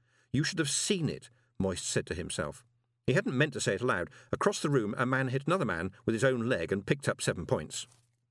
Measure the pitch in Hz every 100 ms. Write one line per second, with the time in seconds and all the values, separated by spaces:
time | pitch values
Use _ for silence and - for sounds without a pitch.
0 | _ _ - 127 160 190 147 - - 190
1 | 135 69 - _ _ - 95 90 - -
2 | 78 87 82 - 76 - _ _ _ _
3 | - 151 202 131 151 110 - 95 123 98
4 | 82 - - - 202 - 160 139 104 -
5 | 127 131 131 135 139 190 120 82 92 -
6 | - 113 131 127 113 104 82 98 98 147
7 | - - - - 76 107 76 - - _
8 | _ _ _